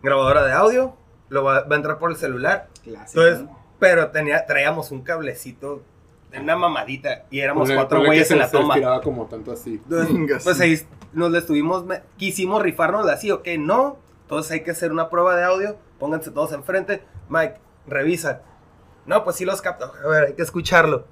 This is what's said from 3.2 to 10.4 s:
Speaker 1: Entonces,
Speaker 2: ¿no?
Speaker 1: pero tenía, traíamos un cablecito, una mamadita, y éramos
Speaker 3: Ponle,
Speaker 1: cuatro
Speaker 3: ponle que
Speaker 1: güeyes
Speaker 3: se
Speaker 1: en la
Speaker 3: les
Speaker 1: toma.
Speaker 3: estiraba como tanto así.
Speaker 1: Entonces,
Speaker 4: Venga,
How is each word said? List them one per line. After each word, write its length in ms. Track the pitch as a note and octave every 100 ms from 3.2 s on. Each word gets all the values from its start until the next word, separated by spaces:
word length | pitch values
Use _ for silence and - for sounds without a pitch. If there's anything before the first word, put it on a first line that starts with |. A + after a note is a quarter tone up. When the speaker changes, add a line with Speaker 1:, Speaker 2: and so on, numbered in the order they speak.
Speaker 1:
Entonces, 240 | E3 E3+ C#4
Speaker 2:
¿no? 80 | - - _
Speaker 1:
pero 320 | F#3 E3+ D3+
tenía, 340 | D#3 D3 D3+ -
traíamos 460 | C#3+ C#3+ D#3+ D3
un 100 | C3+
cablecito, 800 | C3 E3 D3 B2 C3 B2 C#3 C#3+ - _ _ _ _ C3+
una 160 | D3 E3+
mamadita, 720 | F3 D3 A2+ C3 C#3+ B2 -
y 80 | C3+
éramos 240 | C#3 C#3+
Speaker 3:
Ponle, 120 | C3+ C3+
Speaker 1:
cuatro 220 | - D3
Speaker 3:
ponle 60 | C#3+
que 40 |
Speaker 1:
güeyes 180 | D#3 D3+
Speaker 3:
se 60 | D3+
Speaker 1:
en 40 |
la 60 | B2
Speaker 3:
les 60 |
Speaker 1:
toma. 220 | C#3+ D3 C3+
Speaker 3:
estiraba 260 | B2+ B2+
como 240 | A2+ A#2+ A2
tanto 260 | A2+ G#2+
así. 300 | A2+ A#2+ A2
Speaker 1:
Entonces, 300 | C3 E3 E3
Speaker 4:
Venga, 240 | F3 D3+ C#3